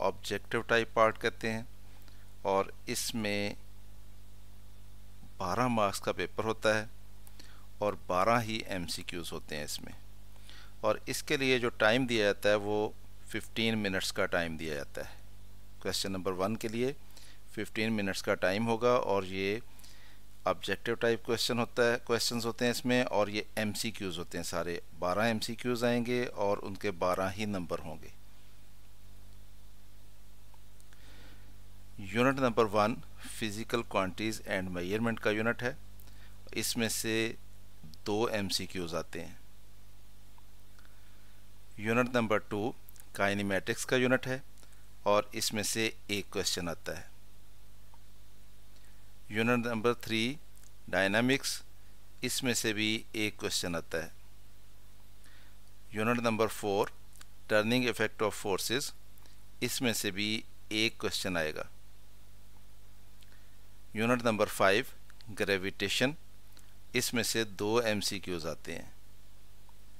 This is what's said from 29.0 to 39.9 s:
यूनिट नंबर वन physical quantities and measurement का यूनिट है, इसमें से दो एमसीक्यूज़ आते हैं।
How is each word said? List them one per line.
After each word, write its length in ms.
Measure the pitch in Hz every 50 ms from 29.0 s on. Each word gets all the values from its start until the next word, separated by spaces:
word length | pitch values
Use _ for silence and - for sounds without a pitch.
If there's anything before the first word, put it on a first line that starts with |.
| - - - - - - - - - - - - - - - - - - - - - - - - - - - - - - - - - - - - - - - - - - - - - - - - - - - - - - - - - - - - 101
यूनिट 320 | 95 98 117 123 135 135 139
नंबर 260 | 135 123 107 - 113
वन 300 | 104 98 107 104 107 147 160 - - - - - -
physical 520 | - - 117 107 98 110 113 - - 117 113
quantities 500 | - - 101 95 92 85 - 107 110 107 - - -
and 220 | 101 95 92 92
measurement 500 | 90 90 87 90 101 110 117 117 113 -
का 100 | - 110
यूनिट 320 | 107 107 110 117 113 - 120
है, 140 | 123 147 - - - - - - - - - - - - - - - -
इसमें 320 | 110 107 - - 123 113 107
से 480 | - - - 113 110 110 113 113 123 - - - - - - - - - - - - - -
दो 220 | 107 101 107 117 -
एमसीक्यूज़ 640 | 110 104 98 92 - - 95 - - 92 87 82 85
आते 240 | 80 78 - - 87
हैं। 180 | 82 85 95 - - - - - - - - - - -